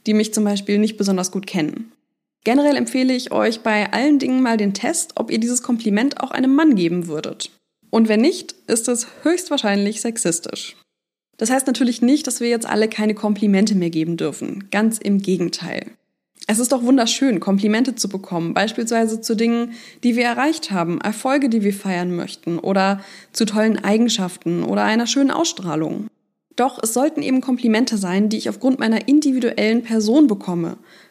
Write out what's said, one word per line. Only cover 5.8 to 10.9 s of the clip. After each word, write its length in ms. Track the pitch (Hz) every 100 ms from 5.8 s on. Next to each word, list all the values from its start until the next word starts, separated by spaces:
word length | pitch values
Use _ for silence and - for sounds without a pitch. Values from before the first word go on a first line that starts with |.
| 220 202 277 -
auch 100 | 262
einem 240 | - 262 277
Mann 200 | 320 202
geben 320 | 165 180 165
würdet. 440 | 151 147 - - _ _ _ -
Und 180 | 226 220
wenn 120 | 214
nicht, 340 | 285 - - - -
ist 220 | 226 247
es 200 | 240 - -
höchstwahrscheinlich 800 | 302 349 - 285 208 202 202 214
sexistisch. 760 | 233 226 175 165 - - - - _